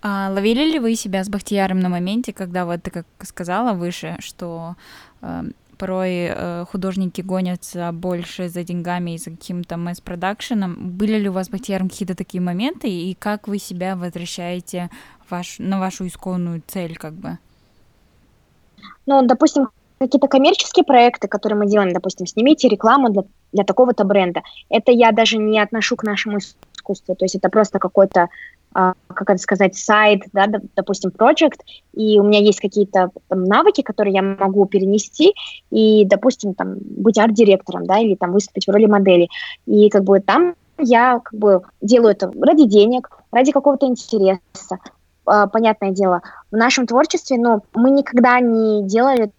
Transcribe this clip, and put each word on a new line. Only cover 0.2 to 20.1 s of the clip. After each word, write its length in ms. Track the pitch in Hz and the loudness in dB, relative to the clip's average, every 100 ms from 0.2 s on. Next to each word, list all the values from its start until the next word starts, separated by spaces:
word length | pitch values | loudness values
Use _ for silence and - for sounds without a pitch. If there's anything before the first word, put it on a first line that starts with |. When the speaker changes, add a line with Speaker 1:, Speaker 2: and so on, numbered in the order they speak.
| 196 | -4
Speaker 1:
ловили 400 | 196 202 233 311 | -2 0 0 0
ли 80 | 320 | -2
вы 160 | 233 226 | -2 -4
себя 280 | 214 190 | -4 -6
с 60 | 190 | -6
Бахтияром 500 | 202 - 202 190 185 | -8 -6 -4 -2 -2
на 100 | 180 | -2
моменте, 420 | 175 180 220 247 | -4 -4 -6 -6
когда 340 | - 185 180 175 | -10 -10 -8 -6
вот 180 | 175 | -8
ты 80 | 175 | -8
как 140 | 175 165 _ | -12 -16 _
сказала 500 | 196 - 170 185 247 | -20 -14 -8 -4 -4
выше, 420 | 190 175 175 156 - | -4 -6 -8 -12 -14
что, 560 | - - 175 165 165 175 _ - - _ | -16 -16 -14 -14 -14 -16 _ -20 -20 _
э, 220 | - 170 - - _ _ | -14 -12 -12 -16 _ _
порой, 520 | 190 185 185 180 175 | -8 -6 -4 -4 -6
э, 360 | - 175 170 175 | -8 -10 -10 -10
художники 500 | 196 190 185 190 - | -8 -8 -6 -6 -8
гонятся 680 | 185 185 185 175 - 175 170 | -8 -6 -6 -8 -12 -10 -10
больше 560 | 170 180 175 170 - 180 | -8 -8 -8 -10 -12 -10
за 160 | 175 | -10
деньгами 480 | 170 175 175 180 175 | -10 -8 -6 -8 -8
и 60 | 165 | -10
за 140 | 165 | -14
каким-то 440 | 165 - 180 175 170 | -18 -12 -12 -10 -10
масс-продакшеном? 1120 | 170 175 - 175 185 208 - 220 190 170 185 | -10 -12 -12 -8 -8 -8 -6 -6 -6 -8 -12
Были 260 | 180 214 220 | -6 -4 -2
ли 120 | 202 | -2
у 40 | |
вас 140 | 185 185 | -6 -8
с 20 | |
Бахтияром 400 | 196 247 190 190 | -10 -8 -6 -6
какие-то 260 | - 185 185 | -8 -10 -10
такие 260 | 180 185 | -10 -8
моменты, 460 | 180 175 247 359 254 | -6 -4 -6 -6 -8
и 280 | 180 175 185 | -6 -8 -8
как 320 | 208 208 - | -8 -8 -8
вы 100 | 202 | -10
себя 380 | - 180 185 185 | -8 -10 -8 -8
возвращаете 920 | 175 170 175 - 175 180 175 180 175 - - _ _ | -10 -10 -12 -12 -10 -10 -10 -10 -10 -14 -20 _ _
ваш-, 300 | 180 175 - | -12 -12 -10
на 200 | 185 190 | -6 -4
вашу 280 | 190 185 185 | -6 -8 -12
исконную 540 | - - 180 175 165 - | -12 -8 -6 -6 -8 -10
цель, 280 | 202 170 165 | -10 -10 -12
как 180 | 156 | -16
бы? 240 | 160 196 175 _ _ _ _ _ _ _ _ _ _ _ _ _ _ - - - | -14 -14 -16 _ _ _ _ _ _ _ _ _ _ _ _ _ _ -20 -16 0
Speaker 2:
Ну, 200 | 277 254 | 2 4
допустим, 440 | 254 302 - 254 _ _ _ | 2 2 0 -4 _ _ _
какие-то 280 | 262 | -2